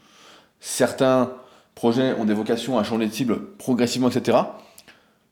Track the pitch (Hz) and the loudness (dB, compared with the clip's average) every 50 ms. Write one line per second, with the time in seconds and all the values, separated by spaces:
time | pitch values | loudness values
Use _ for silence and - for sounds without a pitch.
0 | _ _ _ - - - - - _ _ _ _ - - - - 127 120 - - | _ _ _ -20 -20 -20 -20 -20 _ _ _ _ -12 -6 -2 0 0 0 2 2
1 | 139 131 131 127 123 120 - - - - - - _ _ _ - - 117 117 131 | 2 4 4 2 2 0 -4 -12 -18 -20 -20 -20 _ _ _ 0 0 2 2 2
2 | 131 131 110 - 113 107 107 104 107 110 117 117 - - 127 113 104 104 117 113 | 2 0 0 0 0 0 0 0 0 -2 -2 -2 -2 -2 -2 -2 0 0 -2 -2
3 | 113 110 107 - 135 117 101 - - - - - - - 127 113 120 120 - 123 | -2 -2 -2 -2 -2 -2 -2 -2 -4 -12 -16 -10 -2 -2 0 2 2 0 0 0
4 | 127 123 123 123 110 120 113 135 - - - - - - - - - - - _ | 0 0 0 0 0 2 2 2 2 0 -6 -16 -20 -20 -20 -20 -20 -20 -20 _
5 | _ _ _ _ _ _ | _ _ _ _ _ _